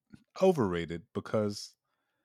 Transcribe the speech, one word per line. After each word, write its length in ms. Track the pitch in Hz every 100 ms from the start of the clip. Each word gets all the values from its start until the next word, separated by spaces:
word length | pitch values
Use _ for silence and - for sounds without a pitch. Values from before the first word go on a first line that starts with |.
| _ - _ -
Overrated 640 | 190 165 101 87 82 85 - -
because 580 | - 113 104 104 - _ _ _ _ _